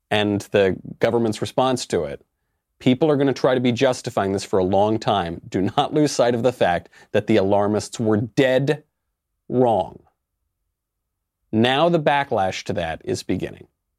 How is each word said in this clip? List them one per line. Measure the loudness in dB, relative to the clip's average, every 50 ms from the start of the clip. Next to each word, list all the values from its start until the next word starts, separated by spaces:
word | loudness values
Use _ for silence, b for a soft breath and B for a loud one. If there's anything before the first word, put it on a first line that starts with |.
| _ -4
and | -2 0 0 0 0 -2 -2 0
the | 0 2 2 2 0 -2 -8 -14 -6 -4
government's | -2 0 0 0 0 -2 -2 -4
response | -8 -4 -2 0 0 0 0 -2 -4
to | -4 -4 -4 -4
it, | -4 -8 -12 _ _ _ _ _ _ _ _ _ _ _ _
people | 0 0 2 4 2 2
are | 2
gonna | 2 2 0 0
try | 0 0 0 0
to | 0
be | 0 0
justifying | 0 2 2 0 0 -2 -6 -6 -4 -2 -2 0 -2
this | -4 -4
for | -2 0 0
a | 2
long | 2 2 2 2 2 0 -2
time. | -2 -2 0 0 -2 -4 -6 -10 -10 -6
Do | -4 -2 -2 0 0 0
not | -2 0 0
lose | 0 0 2
sight | 2 2 0 2 0
of | 0 0
the | 0
fact | 0 2 0 0 0 0 -4 b b b b b -2
that | -2 0 2
the | 2 2
alarmists | 2 2 2 2 2 0 0 -2 -4 -6 -6 -4
were | 0 0 2 0
dead | 0 0 0 2 2 2 2 2 2 0 -2 -4 -6 _ _ _ _ _ _ _ _ _ _ _ _ -4
wrong. | 0 2 2 2 2 0 -2 -4 -8 -18 _ _ _ _ _ _ _ _ _ _ _ _ _ _ _ _ _ _ _ _ _ _ _ _ _ _ _ _ _ _ -2
Now | 0 2 2 2 2 2 2
the | 2 2
backlash | 2 2 0 0 0 -2 -2 -2 -2 -2 -4 -6 -6
to | -6 -6
that | -4 -4 -6 -6 -8 -8
is | -8 -8 -6 -6
beginning. | -6 -6 -4 -6 -8 -10 -14 -20 -20 _ _ _ _ _